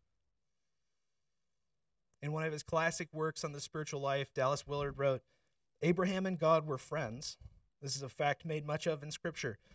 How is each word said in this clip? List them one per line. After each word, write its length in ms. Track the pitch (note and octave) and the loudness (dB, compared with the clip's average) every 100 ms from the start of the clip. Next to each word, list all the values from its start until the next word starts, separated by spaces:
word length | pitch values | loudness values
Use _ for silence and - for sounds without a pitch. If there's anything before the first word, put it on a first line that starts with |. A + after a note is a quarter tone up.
| _ _ _ _ _ _ _ _ _ _ _ _ _ _ _ _ _ _ _ _ _ - | _ _ _ _ _ _ _ _ _ _ _ _ _ _ _ _ _ _ _ _ _ -10
In 100 | C#3+ | -4
one 120 | D#3 | -2
of 80 | D#3+ | -2
his 100 | D3+ | -2
classic 460 | - D#3+ E3 - E3 | 0 2 4 2 -6
works 320 | D#3 D#3+ - | -2 -2 -2
on 80 | D#3 | -6
the 80 | C#3+ | -6
spiritual 400 | - D#3 D3 C#3+ | -8 -6 -4 -2
life, 340 | C#3 C#3 C3+ | 0 0 0
Dallas 320 | - C3 C#3+ - | 2 2 2 -2
Willard 320 | C#3+ C#3+ C3+ | -2 -2 2
wrote, 240 | C#3 C3 _ _ _ _ _ - | 2 2 _ _ _ _ _ -2
"Abraham 440 | D#3+ F3 F#3 F#3 F#3+ | 2 4 2 2 0
and 120 | E3+ | 2
God 280 | D#3+ D#3+ D#3 | 6 6 4
were 120 | C3 | -4
friends. 600 | - D3+ A#2+ A#2+ - - - - _ _ | -4 -4 -4 -6 -10 -12 -16 -20 _ _
This 160 | C#3 C3 | -6 -6
is 60 | |
a 60 | C3+ | -4
fact 360 | - D3 C#3+ | 0 2 2
made 220 | E3 D#3 D3 | -2 -4 -2
much 200 | D3+ E3+ | -2 0
of 160 | D3+ | -2
in 80 | D3 | -4
Scripture. 480 | - E3+ - C3 G2+ - | -6 -6 -4 -6 -6 -14